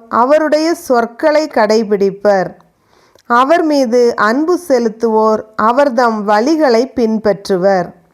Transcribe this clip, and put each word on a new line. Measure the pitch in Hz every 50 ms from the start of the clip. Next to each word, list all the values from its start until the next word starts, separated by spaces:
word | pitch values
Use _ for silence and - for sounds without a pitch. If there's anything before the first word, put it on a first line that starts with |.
| - -
அவருடைய | - 226 240 254 302 311 311 302 294 302 311 330 339
சொற்களை | 330 - - 254 233 233 226 - - - 311 302 302 311 294
கடைபிடிப்பர். | - 254 214 208 214 226 226 202 214 196 196 196 190 196 - 208 202 190 175 - - - _ _ _ _ _ _ _ _ _ _ _ _ _ -
அவர் | 240 240 262 277 330 349 330
மீது | 311 294 285 269 226 233 247 240 233 -
அன்பு | - 208 208 233 277 311 330 359 -
செலுத்துவோர் | - - 269 240 240 226 214 233 240 226 220 220 220 220 214 214 214 - -
அவர்தம் | - 214 220 240 262 285 285 233 240 247 233 220 214 202 208
வழிகளை | 208 208 233 285 330 311 311 269 226 226 262 262 -
பின்பற்றுவர். | 262 233 220 220 214 - 214 196 196 - - 202 175 180 202 196 185 175 - - _ _ _